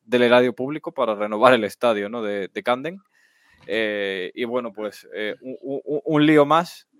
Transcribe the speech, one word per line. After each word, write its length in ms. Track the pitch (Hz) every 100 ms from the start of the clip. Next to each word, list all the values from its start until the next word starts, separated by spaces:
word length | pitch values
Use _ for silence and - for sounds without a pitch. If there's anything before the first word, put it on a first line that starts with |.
del 220 | 113 123
erario 300 | 120 123 123
público 400 | 110 131 151 170
para 220 | 139 113 104
renovar 380 | 107 107 123
el 100 | 123
estadio, 460 | 101 - 120 104 101
¿no? 120 | 120
de, 280 | 104 101 90
de 140 | 107
Camden. 360 | 110 127 151 196 _ _ _ _ _ _ -
Eh, 640 | 110 107 104 98 95 90
y 100 | - 120
bueno, 280 | 123 117
pues, 340 | 101 107 - -
eh, 220 | 92 107 -
un, 160 | 131 -
un, 400 | 135 139 - 147
un 220 | - 151 151
lío 220 | 151 143
más, 400 | 160 175 - _